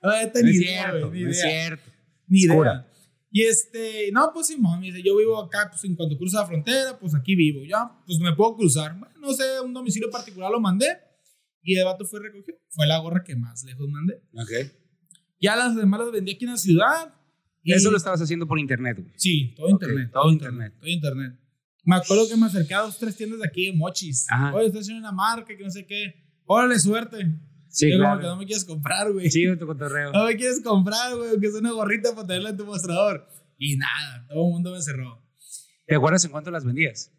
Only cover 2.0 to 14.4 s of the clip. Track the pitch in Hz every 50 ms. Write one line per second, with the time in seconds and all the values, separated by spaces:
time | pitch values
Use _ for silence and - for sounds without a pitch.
2 | _ _ _ _ _ - 185 190 185 165 165 156 156 120 98 127 - _ _ _
3 | _ _ _ _ _ _ - 208 220 226 226 226 - _ _ 226 226 220 220 214
4 | 208 202 202 240 294 320 320 330 330 320 320 294 233 175 170 175 185 185 180 185
5 | 180 196 202 208 214 226 220 214 202 165 - 202 208 202 - - - 196 180 165
6 | 170 156 151 135 175 185 180 214 202 175 170 156 147 226 247 269 262 262 262 -
7 | - 175 151 147 127 180 196 180 160 151 147 139 135 151 190 214 233 240 - _
8 | _ - 175 160 170 175 165 143 208 226 226 214 220 175 127 151 151 151 165 185
9 | 220 _ _ _ 294 277 269 269 269 262 262 262 254 254 247 254 254 247 170 220
10 | 226 226 - 240 - - 190 185 185 190 220 240 220 190 180 196 262 311 359 -
11 | _ _ _ _ _ _ _ _ _ _ _ _ _ 165 190 185 185 185 185 185
12 | 202 180 - 208 202 214 208 202 196 - - _ _ _ - 160 151 147 156 160
13 | 160 165 170 180 175 - 147 120 117 117 117 120 127 131 127 131 143 139 143 143
14 | 156 180 - - _ _ _ 113